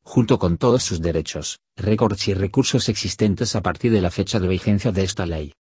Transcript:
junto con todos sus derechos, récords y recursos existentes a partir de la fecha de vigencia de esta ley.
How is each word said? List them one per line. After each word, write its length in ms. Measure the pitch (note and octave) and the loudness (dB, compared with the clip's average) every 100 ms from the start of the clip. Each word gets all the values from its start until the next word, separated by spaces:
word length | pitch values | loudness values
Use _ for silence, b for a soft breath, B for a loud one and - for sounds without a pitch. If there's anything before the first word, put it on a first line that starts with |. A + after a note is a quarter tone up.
| - | -4
junto 340 | - A2+ C3 | 0 2 4
con 200 | - E2+ | 2 2
todos 260 | B2+ B2 - | 4 2 2
sus 160 | F2 | -4
derechos, 580 | E2 E2 D2+ D2+ D2 - _ - | -2 -2 -4 -8 -10 -12 _ -6
récords 520 | G#2 A2 A2+ G2+ - | -2 2 2 0 -2
y 60 | F#2+ | -2
recursos 540 | G2 C3+ C3 C3 - | -2 0 0 0 0
existentes 680 | G#2+ G2 - G#2+ F#2 A#2+ G#2+ | -2 -4 0 0 0 -2 -2
a 60 | |
partir 280 | F2+ - A#2+ | -2 -2 2
de 100 | A2 | 2
la 120 | F2+ | 2
fecha 260 | - F#2+ A2 | -2 -2 0
de 80 | F#2 | 0
vigencia 460 | F#2 - G2+ A#2+ | 0 0 0 0
de 100 | F#2+ | 0
esta 240 | F#2+ - F2 | -2 -2 -4
ley. 260 | D#2+ D2+ - | -4 -8 -12